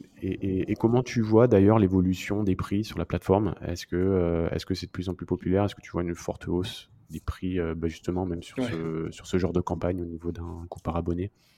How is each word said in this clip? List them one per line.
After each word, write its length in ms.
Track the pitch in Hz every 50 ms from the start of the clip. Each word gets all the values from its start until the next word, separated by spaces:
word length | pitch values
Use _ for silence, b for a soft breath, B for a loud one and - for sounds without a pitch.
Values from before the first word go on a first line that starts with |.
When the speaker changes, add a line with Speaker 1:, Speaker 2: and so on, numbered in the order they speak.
| - - _ -
Speaker 1:
et, 80 | - 95
et, 420 | 92 - - 98 92 92 - -
et 40 | 107
comment 280 | - - 113 117 127 127
tu 180 | - - 117
vois 260 | 110 107 110 110 123 123
d'ailleurs 300 | 113 95 98 101 110 113
l'évolution 640 | 101 90 92 92 90 92 92 - - - 101 104
des 140 | 107 98 92
prix 300 | - - - 101 101 110
sur 120 | - - -
la 80 | 87
plateforme ? 480 | - - 90 - - 95 101 110 90 - -
Est-ce 240 | - - 87 - -
que, 100 | - -
euh, 540 | 87 92 95 98 92 87 85 85 82 82 -
est-ce 140 | - 82 -
que 80 | - 95
c'est 120 | - -
de 60 | -
plus 180 | - - 87 95
en 40 | 90
plus 120 | - 87
populaire ? 400 | - 92 - - 92 92 98 101
Est-ce 100 | 98 -
que 60 | -
tu 100 | - -
vois 100 | - 87
une 140 | 87 85 85
forte 320 | - - - 87 - - 90
hausse 420 | 87 87 92 107 - - - _ - - _ -
des 100 | - -
prix, 400 | - - - - - 90 92 90
euh, 160 | 85 82 82
bah, 140 | 82 82 82
justement 360 | 80 - - - 90 90 95
même 160 | 90 85 85 -
sur 140 | - - -
Speaker 2:
Ouais. 120 | 127 117
Speaker 1:
ce, 400 | - 80 82 80 80 80 80 82
sur 160 | 82 - - -
ce 100 | - 92
genre 140 | 90 85
de 80 | 85 90
campagne 420 | 85 - 90 82 90 87 90 90
au 40 | 87
niveau 260 | 85 85 80 - 87
d'un 340 | 82 85 85 85 85 85 85 85
coût 100 | - -
par 160 | - 82 82
abonné ? 360 | 85 85 87 85 85 92 104 b b b b b